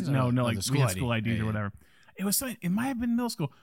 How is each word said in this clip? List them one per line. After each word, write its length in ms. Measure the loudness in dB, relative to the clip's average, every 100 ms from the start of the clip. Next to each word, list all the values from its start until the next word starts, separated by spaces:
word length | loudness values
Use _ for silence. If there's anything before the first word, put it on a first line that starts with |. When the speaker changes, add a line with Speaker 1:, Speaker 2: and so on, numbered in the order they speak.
Speaker 1:
license 80 | 2
or 20 |
Speaker 2:
no, 160 | 2 2
no, 120 | 2 2
Speaker 1:
like 100 | 0
Speaker 2:
like, 100 | 0
Speaker 1:
the 60 |
Speaker 2:
we 60 | 2
had 100 | 2
Speaker 1:
school 80 | 2
Speaker 2:
school 100 | 0
Speaker 1:
I 80 | 0
D? 100 | 0
Speaker 2:
I 40 |
Ds 40 | 0
Speaker 1:
Yeah, 60 |
Speaker 2:
or 20 | 0
Speaker 1:
yeah. 0 |
Speaker 2:
whatever. 220 | -2 -4 -8 -20 -20 -20 -4
It 80 | -2
was 100 | 0
something, 220 | -2 -4
it 60 | -2
might 180 | 0 0
have 120 | -2
been 160 | 0 0
middle 140 | 0
school, 240 | -2 -6 -6